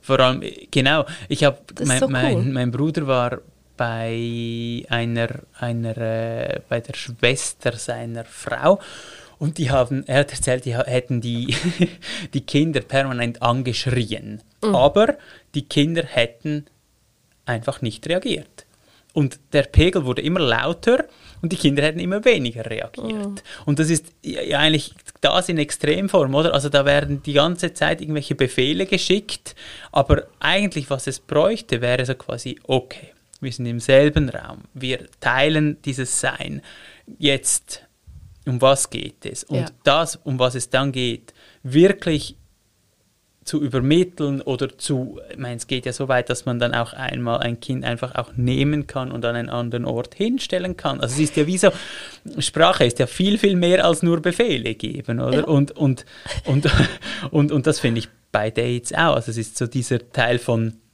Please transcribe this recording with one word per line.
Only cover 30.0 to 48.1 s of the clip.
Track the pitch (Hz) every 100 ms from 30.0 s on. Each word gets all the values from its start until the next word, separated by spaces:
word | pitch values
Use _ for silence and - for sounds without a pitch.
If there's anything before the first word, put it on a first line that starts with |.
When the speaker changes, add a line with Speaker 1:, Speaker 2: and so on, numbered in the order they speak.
| 135 147 - _
Speaker 1:
eigentlich, | 147 185 202 156 135
was | 135 131
es | 131
bräuchte, | _ 147 175 220 - 120
wäre | 120 127 127
so |
quasi, | 131 - 123 131 -
okay, | - 131 - - - _ _ _
wir | 135
sind | 120 120
im | 120
selben | - 135 147 147 139
Raum, | - - - -
wir | 135 127 127 - _
teilen | - 127 147 156 151 139
dieses | - 131 127 -
Sein. | 135 131 131 143 - - - - - -
Jetzt, | 147 139 - - _ - _ _ - - - - -
um | 127
was | 131 135 -
geht | 117 - - -
es? | -
Und | - 139
Speaker 2:
Ja. | 123 -
Speaker 1:
das, | - 143 165 -
um | - 131
was | 127 123
es | -
dann | 131 139
geht, | 131 123 117 - _ - _
wirklich | 131 139 180 196 - 151 - - _ _ _ _ _ _ _ _ _ _
zu | - 151
übermitteln | 143 127 127 160 180 - 147 139
oder | 131 127 135 -
zu, | - 135 131 - -
ich | -
meine, | 123 117
es | -
geht | 131
ja | 127
so | 120 135
weit, | 127 120
dass | 120 -
man | 120
dann | 120
auch | 123 117
einmal | - 131 127 120 117
ein | 120 120
Kind | - 131
einfach | 127 120 127